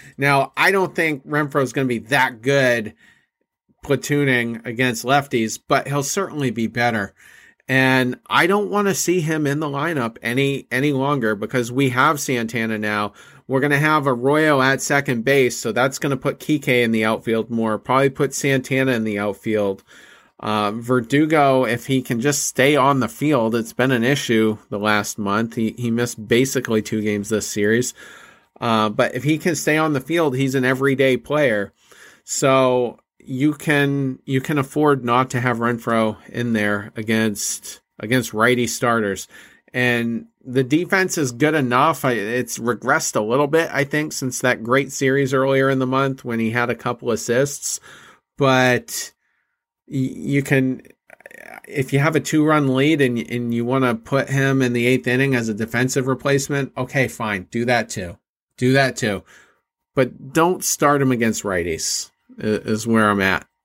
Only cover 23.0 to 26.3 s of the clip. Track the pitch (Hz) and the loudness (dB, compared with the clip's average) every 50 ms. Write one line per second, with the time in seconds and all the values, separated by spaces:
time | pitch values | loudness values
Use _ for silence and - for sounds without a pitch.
23 | 120 110 - - 143 151 151 123 113 113 113 120 113 - - - 123 135 131 117 | 0 -2 -4 -2 0 0 2 2 2 0 0 -2 -4 -4 -2 -2 0 2 2 2
24 | 113 127 143 139 - - 117 110 110 110 104 104 - - 107 101 104 107 107 104 | 2 2 0 0 0 0 2 2 2 2 0 -4 -8 -10 -6 -2 0 0 0 0
25 | 101 - - - 104 98 101 107 117 113 - 117 110 110 - - 117 117 113 117 | -2 -4 -6 -6 -4 -2 0 -2 -2 -4 -4 -4 -4 -4 -4 -4 -4 -2 -2 0
26 | 120 120 - - 107 104 | -2 -4 -6 -8 -2 2